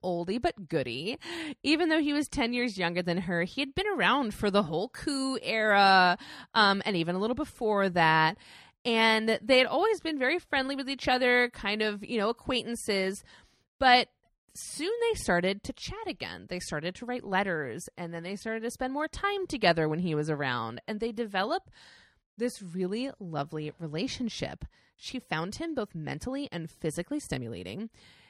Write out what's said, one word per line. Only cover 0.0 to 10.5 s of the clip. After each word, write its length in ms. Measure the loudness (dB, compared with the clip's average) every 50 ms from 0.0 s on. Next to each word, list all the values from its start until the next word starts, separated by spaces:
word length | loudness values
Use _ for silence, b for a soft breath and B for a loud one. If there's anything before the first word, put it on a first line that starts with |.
| -4
oldie 380 | -2 -2 -2 -2 -2 -2 0
but 260 | 0 -2 -2 -4 -6
goodie. 500 | -2 -2 -2 0 -2 -4 -6 -6 -6 -8 -8 B -10 -10 -8 -8 -8 -8 B 0
Even 240 | 2 2 2 2
though 140 | 2 2 2
he 100 | 2 2
was 160 | 0 0 -2
ten 240 | -2 -2 -2 -2 0
years 260 | 0 -2 -2 -2 -2
younger 240 | -2 -2 -2 0 -2
than 160 | -2 0 -2
her, 260 | -2 -2 -2 0 0 0
he 180 | -2 -2 -4
had 120 | -6 -4 -2
been 140 | -2 -2
around 460 | 0 0 2 4 4 4 4 2 -2 -4
for 180 | -2 0 2
the 100 | 2 2 2
whole 260 | 2 0 -2 -4 -4
coup 500 | -6 -8 -4 -4 -2 -2 -2 -2 -2 -4
era, 760 | -4 -2 -2 2 4 4 6 8 8 8 10 8 8 6 4 2 B B B B B B 4
um, 280 | 6 6 6 6 4 2
and 120 | 0 0
even 180 | 0 0 0 0
a 40 | 0
little 140 | 0 -2 -2
before 540 | -2 -6 -8 -6 -4 0 0 2 2 2 2
that. 480 | 4 6 6 6 8 6 6 4 2 B B B B B B B B B -2
And 560 | 0 2 4 6 6 4 4 2 2 0 0
they 160 | 2 4 6 6
had 80 | 6
always 340 | 4 4 2 2 2 2 0
been 180 | -2 -4 -2 0
very 180 | 0 0 0
friendly 380 | 0 -2 -2